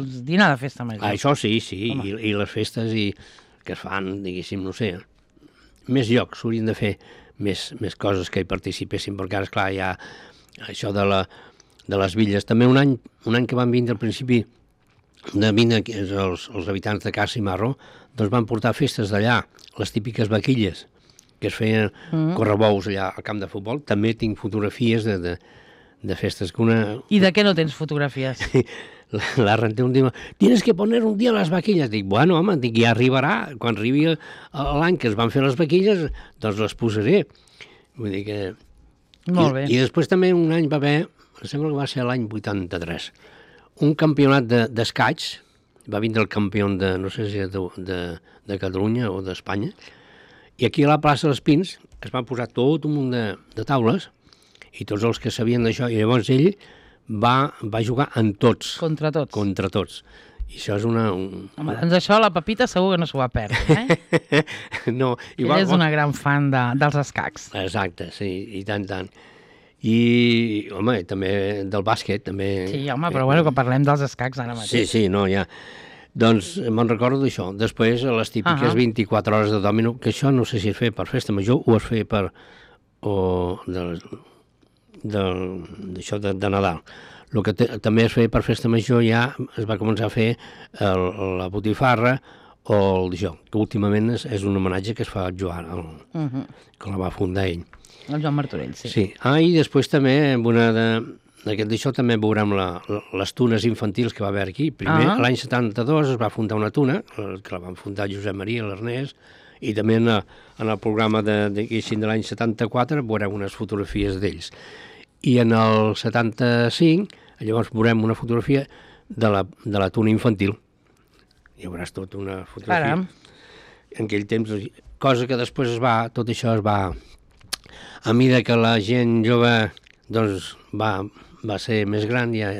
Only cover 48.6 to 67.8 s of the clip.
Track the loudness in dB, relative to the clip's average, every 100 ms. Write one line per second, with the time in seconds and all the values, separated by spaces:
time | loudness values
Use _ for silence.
48.6 | -4 -2 0 0 -2 -4 -8 -10 -6 -4
49.6 | -4 -10 -20 -20 -20 -20 -20 -20 _ -2
50.6 | -2 2 2 4 4 2 2 0 2 2
51.6 | 2 -8 -20 -16 -8 -6 -4 -6 -4 0
52.6 | 2 2 -2 -2 -2 -2 -2 -6 _ -10
53.6 | -2 2 4 2 -4 _ _ _ _ _
54.6 | -20 -14 -6 0 0 0 -4 -2 0 2
55.6 | 0 0 -2 0 4 2 4 4 4 0
56.6 | -14 -20 -20 _ -10 0 2 4 0 -4
57.6 | -6 -4 -2 0 0 2 0 4 4 4
58.6 | -4 -6 -4 -2 -2 -2 -4 -2 -2 -2
59.6 | -2 -2 -4 -8 _ -20 -20 -12 -12 -10
60.6 | -4 -2 0 0 0 -2 -6 -10 -16 -8
61.6 | -8 -2 2 2 4 4 4 0 -4 -2
62.6 | 0 2 0 0 -2 -2 -2 -2 -4 -2
63.6 | 4 2 4 -2 0 -2 2 0 0 -8
64.6 | -12 -6 -4 0 0 -2 -6 -4 2 2
65.6 | 4 4 4 2 0 0 0 2 4 2
66.6 | 2 2 2 2 -2 -4 -6 -10 -10 -6
67.6 | -2 -2